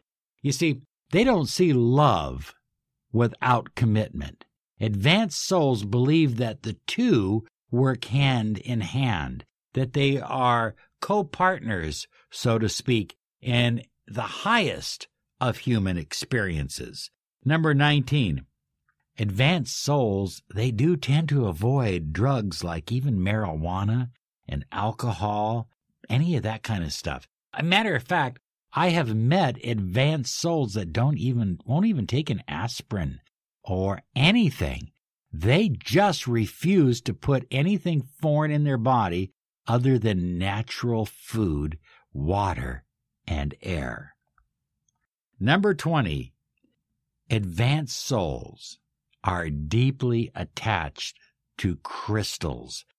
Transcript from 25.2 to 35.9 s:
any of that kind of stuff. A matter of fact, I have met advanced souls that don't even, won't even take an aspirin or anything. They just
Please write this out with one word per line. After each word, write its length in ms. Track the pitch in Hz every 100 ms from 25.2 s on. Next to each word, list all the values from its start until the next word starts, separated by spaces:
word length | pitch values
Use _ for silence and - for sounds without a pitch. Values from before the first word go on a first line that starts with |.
| 104 104 107 117 113 _ _ _ -
any 260 | 117 170 151
of 80 |
that 200 | 107 110
kind 200 | - 104
of 80 | 80
stuff. 360 | 73 - 67 - _ _
A 100 | -
matter 320 | 165 190 220 139
of 80 |
fact, 360 | - 180 131 123 _ _ _
I 160 | - 180
have 260 | 170 127 110
met 480 | 117 180 151 -
advanced 720 | 117 113 95 98 139 156 120 -
souls 380 | 170 170 123
that 200 | 101 87
don't 240 | 78 131 143
even, 420 | 131 120 104 87 -
won't 200 | 143 220
even 220 | 170 98
take 220 | 127 151
an 140 | 110 -
aspirin 720 | 76 117 - - 104 73 67 _ _ _ _
or 380 | - 92 95 98 _ -
anything. 760 | 156 233 190 - 71 65 - _ _ _ _
They 380 | 78 92 151 220
just 580 | 107 -